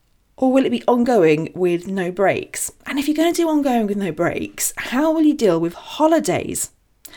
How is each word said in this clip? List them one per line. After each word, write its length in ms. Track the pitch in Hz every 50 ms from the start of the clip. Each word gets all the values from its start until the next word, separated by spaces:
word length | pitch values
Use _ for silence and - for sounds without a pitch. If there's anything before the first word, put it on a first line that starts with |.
| _ _ _ _ _ _ _ -
Or 140 | 262 262
will 140 | 254 269 262
it 40 | -
be 140 | 240 226 -
ongoing 640 | - 240 240 240 262 247 208 165 160 151 156 160 - -
with 320 | 170 185 175 175 170 175
no 240 | 196 190 196 180 175
breaks? 600 | 180 190 196 175 135 - - - - - - - - _ -
And 120 | - - 285
if 100 | 269 302
you're 80 | 302
gonna 160 | 302 320 349
do 160 | 339 339 339 320
ongoing 380 | 311 294 277 269 247 233 214
with 100 | 196 202
no 160 | 208 196 170
breaks, 600 | - - 247 - - - - - - - - - -
how 360 | - - - 233 262 311 320
will 100 | 311 330
you 120 | 311 302 285
deal 260 | 294 233 190 165 165
with 140 | 170 170 -
holidays? 960 | - - - - - 302 311 330 311 - 190 160 123 - - - - - - _ _ _ _ _ _ - - -